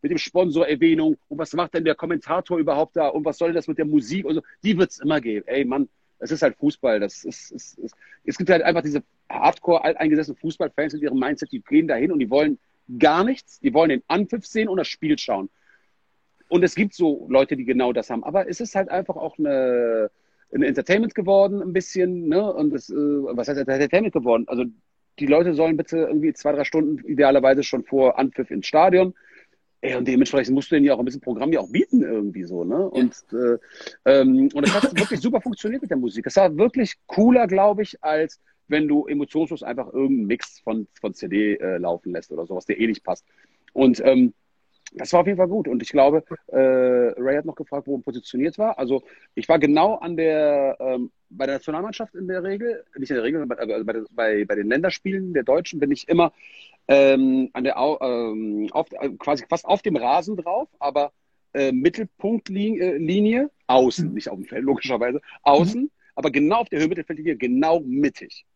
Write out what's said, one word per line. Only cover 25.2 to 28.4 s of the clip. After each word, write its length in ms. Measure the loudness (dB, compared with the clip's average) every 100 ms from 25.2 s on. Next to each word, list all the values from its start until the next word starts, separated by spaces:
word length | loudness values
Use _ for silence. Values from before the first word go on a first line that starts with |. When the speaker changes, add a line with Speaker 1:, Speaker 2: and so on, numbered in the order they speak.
Speaker 1:
Leute 300 | 2 4 4
sollen 220 | 2 0 0
bitte 200 | -2 -2
irgendwie 340 | 0 0 0
zwei, 180 | -2 -2
drei 120 | -2
Stunden 400 | -2 -2 -2 -4 -4
idealerweise 560 | 2 4 6 4 4
schon 200 | 0 -6
vor 360 | -2 2 4 4
Anpfiff 320 | -2 -2